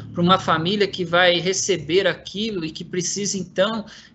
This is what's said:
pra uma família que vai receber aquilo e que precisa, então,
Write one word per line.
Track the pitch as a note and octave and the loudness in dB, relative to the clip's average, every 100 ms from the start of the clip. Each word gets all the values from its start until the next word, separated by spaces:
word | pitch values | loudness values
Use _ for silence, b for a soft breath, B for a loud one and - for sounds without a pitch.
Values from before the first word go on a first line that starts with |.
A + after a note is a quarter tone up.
| B | B
pra | F3 | 0
uma | F3 F#3 | 2 4
família | - D#3+ E3 G#3 G3 | 2 0 0 0 0
que | - E3 | -2 0
vai | F3 F3+ F3 | 4 4 4
receber | E3+ F#3+ - E3+ D3 F3+ F#3 | 0 -2 0 -2 0 2 2
aquilo | D#3 - F#3+ A3 G3 D#3+ | 0 -6 -6 -6 -4 -6
e | |
que | - | -10
precisa, | E3+ F3+ F3 G3 G3+ G3 | -8 -4 -4 -4 -4 -6
então, | F3 - G3+ A3+ G3+ B B | -4 -2 0 -2 -8 B B